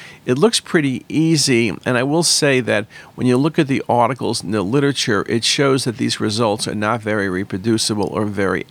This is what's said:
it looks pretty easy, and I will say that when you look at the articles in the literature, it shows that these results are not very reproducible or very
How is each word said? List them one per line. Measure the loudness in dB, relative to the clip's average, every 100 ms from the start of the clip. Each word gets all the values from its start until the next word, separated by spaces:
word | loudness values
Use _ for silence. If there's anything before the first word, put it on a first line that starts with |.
| -20 -10 -2
it | 2
looks | 2 2
pretty | -2 -2 0 -4 -4
easy, | 0 2 2 4 2 2
and | -2 -2 0
I |
will | 0 0
say | 2 2 2 2
that | 2 -2 -2 -12 -18
when | -2 2
you | 2
look | 2 0
at | 0
the | 0 0
articles | 2 2 0 -4 -4
in | -2
the | -2
literature, | 0 2 0 0 0 0 0
it | -2
shows | 0 0 2 2
that | -2 -4
these | -4 -2
results | -2 0 0 0 -4
are |
not | -2 -2 -2
very | -2 -2 -2
reproducible | -2 -4 -4 0 0 0 -2 -2
or | -2
very | -2 -2 -2 -2 -4